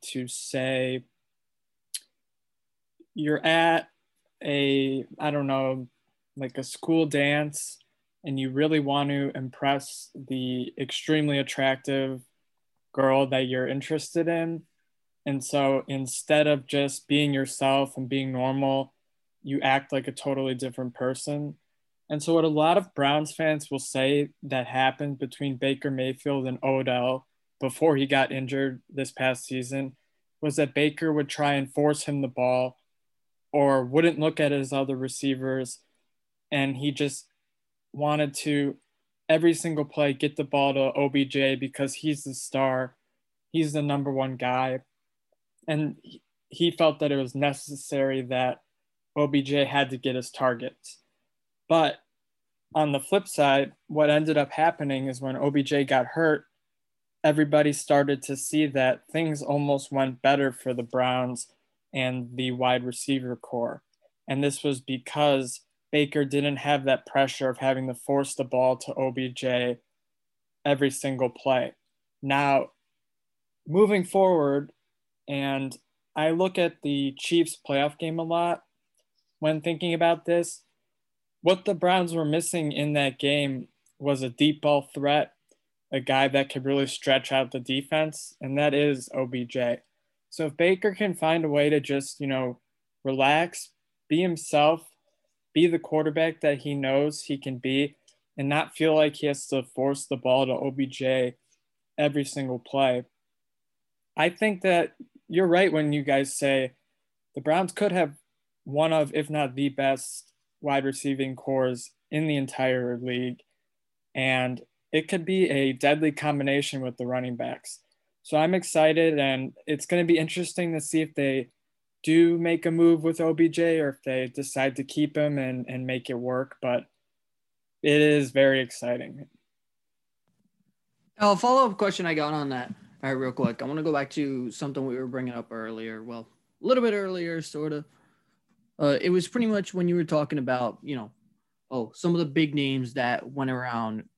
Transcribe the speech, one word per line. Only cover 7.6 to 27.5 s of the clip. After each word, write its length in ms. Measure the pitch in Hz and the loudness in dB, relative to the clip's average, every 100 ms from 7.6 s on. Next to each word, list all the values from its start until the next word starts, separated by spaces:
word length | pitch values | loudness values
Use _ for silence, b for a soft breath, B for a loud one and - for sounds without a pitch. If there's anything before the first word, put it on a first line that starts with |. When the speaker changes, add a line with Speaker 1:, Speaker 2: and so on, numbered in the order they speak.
| - - _ _ _ _ | -12 -14 _ _ _ _
Speaker 1:
and 160 | 151 135 | -8 -4
you 100 | 131 | -2
really 300 | 131 156 156 | 0 2 2
want 300 | 139 143 143 | 2 0 0
to 220 | 143 139 143 | -2 -2 -6
impress 720 | 131 - 139 139 139 - - - | -10 -4 0 0 -4 -14 -18 -16
the 580 | 131 131 127 127 123 - | -8 -6 -4 -4 -6 -8
extremely 580 | 131 - - 156 147 139 | -8 -4 0 2 2 0
attractive 840 | 135 - 135 131 - 135 135 131 - _ _ _ _ _ _ | -2 0 0 0 -2 -2 -2 -6 -14 _ _ _ _ _ _
girl 360 | - 135 135 135 | 0 4 4 4
that 180 | 131 127 | 0 0
you're 220 | 127 131 | -2 -2
interested 600 | 135 135 156 - 170 165 | -4 -4 -4 -2 -2 0
in. 360 | 170 165 165 - _ _ _ _ _ - | 0 -2 -6 -12 _ _ _ _ _ -6
And 180 | 139 | -6
so 400 | 131 143 139 135 - | -2 0 2 0 -2
instead 600 | 135 127 - - 151 151 | -6 -6 -6 2 4 4
of 180 | 147 127 | 2 0
just 420 | 143 139 139 - | -2 -2 -4 0
being 260 | 147 147 | 2 2
yourself 640 | 135 131 - 135 139 135 - | 0 -2 0 2 2 0 -4
and 120 | 131 | -6
being 220 | 135 135 | -4 -2
normal, 640 | 127 131 135 139 135 135 _ _ _ _ _ | -2 -2 0 0 0 -2 _ _ _ _ _
you 160 | 139 135 | -6 -2
act 300 | 135 135 135 | 2 0 0
like 160 | 139 131 | -6 -6
a 60 | |
totally 420 | 135 143 135 135 127 | -8 -4 -2 -2 -4
different 400 | 131 123 127 - | -6 -6 -8 -4
person. 600 | 127 131 - 147 147 147 _ _ _ _ - | -4 -4 -6 -6 -6 -12 _ _ _ _ -8
And 140 | 151 | -4
so 100 | 151 | 2
what 120 | 165 160 | 4 4
a 40 | |
lot 280 | 151 156 185 | 4 4 4
of 180 | 185 - | 0 0
Browns 380 | 139 151 151 | 2 2 -2
fans 360 | - 160 151 147 | -2 0 0 -4
will 100 | 135 | -8
say 500 | - 135 131 143 143 _ | -4 0 2 2 -2 _
that 240 | 143 131 120 | -6 -4 -2
happened 520 | 131 131 131 147 135 | 0 0 0 -4 -6
between 380 | 131 - 143 127 | -8 -6 -6 -2
Baker 340 | 135 139 147 | -2 -2 -4
Mayfield 560 | 131 131 127 147 139 131 | -2 -4 -4 -4 -2 -4
and 100 | 127 | -4
Odell 640 | 135 135 131 123 123 131 - _ _ | 0 0 0 0 0 -2 -8 _ _